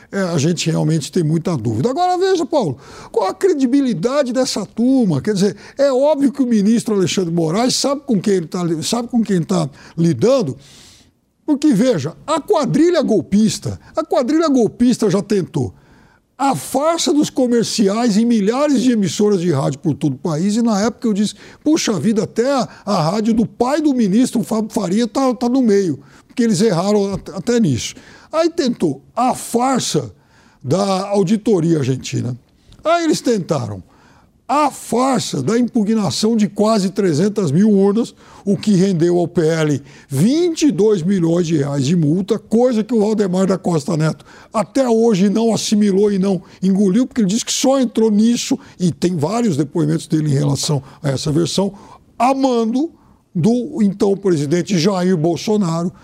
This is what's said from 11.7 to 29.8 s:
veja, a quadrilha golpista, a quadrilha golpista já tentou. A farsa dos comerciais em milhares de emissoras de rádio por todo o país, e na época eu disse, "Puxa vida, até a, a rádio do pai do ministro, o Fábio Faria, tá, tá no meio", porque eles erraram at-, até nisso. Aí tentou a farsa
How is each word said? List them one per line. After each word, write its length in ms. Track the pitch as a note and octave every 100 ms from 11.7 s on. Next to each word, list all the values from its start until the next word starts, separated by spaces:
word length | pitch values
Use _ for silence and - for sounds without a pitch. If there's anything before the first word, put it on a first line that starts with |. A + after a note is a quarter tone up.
veja, 420 | G3 B3+ F3+ C#3 - -
a 140 | D#4+
quadrilha 640 | - F4 A3 F3 E4+ E4+
golpista, 760 | G#3 G#3 - G3+ G#3+ - A#2+ F#2 - -
a 40 |
quadrilha 460 | D#4 E4+ A#3+ D#4+ D#4+
golpista 640 | C4 G#3+ - B3 A3 G#3+
já 120 | F#3+
tentou. 520 | - G#3 E3 C#3+ G#2+ - _ - _ _ _ -
A 180 | C4+ G3
farsa 580 | - C4 D#4 E4 F4+
dos 160 | D4 -
comerciais 840 | - B3 A#3+ G3 - F#3+ G#3+ B3 G3
em 80 |
milhares 580 | A#3 A3+ F#3+ B3+ D4+ B3+
de 120 | B3+
emissoras 480 | A3+ F3+ - G#3 G3
de 100 | F3
rádio 280 | C#3 D#3 C3
por 140 | E3+
todo 200 | - D3+
o 40 | B2+
país, 380 | F3 D3+ G3 A3
e 60 |
na 180 | A#3 G3
época 260 | A3+ - A#3
eu 60 |
disse, 240 | G3 G#3 - - -
"Puxa 380 | D4 D#4 - F#3
vida, 240 | F3 G#3+
até 260 | F3 - B3+
a, 200 | C4+ G3+ - F#3+
a 160 | G3
rádio 320 | D#3 G#3+ A3
do 120 | A3+ G#3
pai 360 | - A#3+ D#4
do 120 | D4+
ministro, 460 | B3+ G#3 G#3+ B3+ A#3+
o 40 |
Fábio 280 | - A3 A3
Faria, 340 | A#3 F3+ G#3 A#3
tá, 280 | D4 C4
tá 160 | A#3+ A#3+
no 120 | C4+
meio", 380 | A#3+ G3+ F#3 C3 - - _
porque 140 | -
eles 180 | A#3 F3
erraram 520 | A3+ E3 G3 G#3 G3
at-, 220 | F#3+ - F#3
até 240 | - A#3+
nisso. 360 | F#3 A2+ - - - - -
Aí 180 | D#4 E4+
tentou 520 | E4 C4+ - F3 C3+ -
a 220 | - B3 -
farsa 800 | - A#3 B3+ B3+